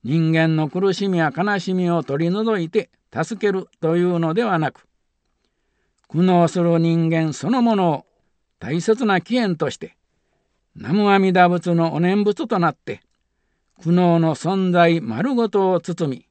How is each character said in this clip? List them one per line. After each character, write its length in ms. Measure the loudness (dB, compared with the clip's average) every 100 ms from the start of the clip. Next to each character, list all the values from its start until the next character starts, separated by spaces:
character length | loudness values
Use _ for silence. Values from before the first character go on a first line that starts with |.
人 280 | -2 0 2
間 240 | 2 2 0
の 120 | -2
苦 260 | 0 -2
し 140 | 0 -2
み 100 | 0
や 140 | 0 -2
悲 220 | -2 -2
し 160 | -2
み 160 | -2 0
を 140 | -2
取 220 | -2 -2 -2
り 40 |
除 320 | -2 -2 -2
い 80 | -2
て 200 | -4 -4 _ _
助 320 | -6 -6 -2
け 60 | -2
る 180 | -2 -8 _
と 160 | -2 0
い 60 |
う 180 | 0 0
の 140 | 0
で 100 | -2
は 140 | 0 0
な 120 | -2
く、 160 | _ _ _ _ _ _ _ _ _ _ _ _ _ _
苦 100 | 0
悩 280 | 2 4 2
す 140 | 2
る 180 | 2 2
人 320 | 2 0 0
間 220 | 0 -2
そ 180 | -4 -2
の 120 | 0
も 120 | 2
の 160 | 2 0
を 160 | -2 _ _ _ _ _ _
大 200 | -6 -4
切 240 | 0 0
な 160 | 2 0
起 140 | 0
源 220 | -2 -2 -2
と 140 | -4
し 60 | -6
て、 200 | -16 _ _ _ _ _ _ _ _ -14
南 220 | -2 0
無 100 | 4
阿 60 | 4
弥 140 | 4
陀 160 | 4 4
仏 260 | 2 0
の 200 | 0 0
お 60 | 0
念 220 | 0 2
仏 240 | 0 -2 -4
と 140 | 0
な 100 | -2
っ 40 | -4
て、 240 | -14 -14 _ _ _ _ _ _ _ _
苦 80 | 0
悩 280 | 2 4 2
の 180 | 0 -2
存 360 | -4 -2 0
在 280 | 4 4 2
丸 340 | -4 -4 -2
ご 140 | -2 0
と 240 | 0 0
を 80 | 0
包 280 | -4 -6 -6
み 180 | -6 _